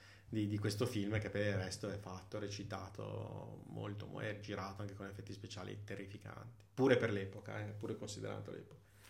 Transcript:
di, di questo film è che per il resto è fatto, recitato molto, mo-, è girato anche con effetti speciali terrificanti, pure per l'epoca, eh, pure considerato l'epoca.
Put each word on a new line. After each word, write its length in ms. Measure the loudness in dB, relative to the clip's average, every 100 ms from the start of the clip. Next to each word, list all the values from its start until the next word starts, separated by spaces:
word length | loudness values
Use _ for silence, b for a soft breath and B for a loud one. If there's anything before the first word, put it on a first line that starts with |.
| B B -2
di, 160 | 2 4
di 100 | 4
questo 260 | 2 2 2
film 300 | 2 4 2
è 40 |
che 100 | 2
per 180 | 2 4
il 80 | 4
resto 340 | 0 -2 -2
è 80 | -2
fatto, 400 | -6 -8 -6 -4
recitato 1200 | -4 -4 -4 -4 -4 -6 -4 -4 -4 -6 -8 -10 -8
molto, 380 | -4 -4 -4 -6
mo-, 140 | -4
è 200 | -2 -2
girato 400 | -4 -2 -2 -4
anche 120 | -6 -6
con 120 | -8
effetti 260 | -8 -8
speciali 460 | -8 -8 -6 -6 -6 -6
terrificanti, 760 | -6 -6 -8 -8 -8 -10 -14 -6
pure 240 | 8 10 10
per 140 | 8
l'epoca, 540 | 4 0 -4 -6 -4 -4
eh, 60 |
pure 260 | -4 -2 -2
considerato 540 | -4 -4 -4 -4 -4
l'epoca. 300 | -8 -10 -16 B B